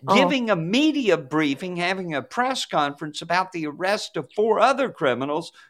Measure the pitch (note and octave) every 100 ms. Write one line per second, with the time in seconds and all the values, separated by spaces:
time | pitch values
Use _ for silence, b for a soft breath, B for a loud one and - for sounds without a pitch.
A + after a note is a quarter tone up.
0 | C3+ G3+ C#4 C#4 A3+ F#3 D#3+ A#3 D#4 D4
1 | A3+ D#3+ C3+ D3+ D3+ C3+ F#3 F3 F3 F#3+
2 | F3 D3 B2 - B3+ B3+ - F3 C#3+ C#3
3 | D#3 D3 E3 F3 F#3 F3 D3+ D3 F#3 G3+
4 | - E3+ C3+ - A3 G3+ A#3 C4 B3 -
5 | C#3+ A#2+ C#3 D3+ E3+ b